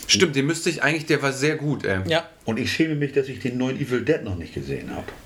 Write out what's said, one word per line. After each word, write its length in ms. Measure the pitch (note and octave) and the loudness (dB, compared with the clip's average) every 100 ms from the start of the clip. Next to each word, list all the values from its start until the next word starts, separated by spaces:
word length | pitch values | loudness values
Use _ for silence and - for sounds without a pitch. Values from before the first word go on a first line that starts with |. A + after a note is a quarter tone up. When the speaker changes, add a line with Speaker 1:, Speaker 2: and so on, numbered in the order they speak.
| - | 2
Speaker 1:
Stimmt, 300 | G3+ F#3 C#3+ | 4 4 4
den 100 | C#3 | 0
müsste 240 | E3+ F#3 | 0 -2
ich 140 | D3 | 0
eigentlich, 240 | C3+ D#3 D3+ | 2 0 2
der 160 | D3+ | 2
war 100 | C#3 | 2
sehr 220 | B2 D3 D3+ | 2 0 0
gut, 300 | C#3+ A#2+ G2+ | -2 -2 0
ey. 160 | F#2+ F#2+ | 0 2
Speaker 2:
Ja. 160 | D#3+ - - - | 0 0 -6 -4
Speaker 3:
Und 140 | A2+ | -2
ich 120 | A2 | 0
schäme 220 | - D#3+ | 2 2
mich, 200 | D3+ C#3+ | 2 0
dass 140 | C#3+ C3+ | 0 -2
ich 120 | A2 | -4
den 180 | B2 B2 | -4 -2
neuen 240 | B2+ C3 | -2 -2
Evil 200 | C3 B2 G#2+ | -2 0 2
Dead 160 | D#3+ | 0
noch 120 | A2+ F2+ | -2 -6
nicht 160 | - | -8
gesehen 380 | - - C2+ B1+ C2 | -8 -6 -8 -8 -10
hab. 160 | - - | -10 -14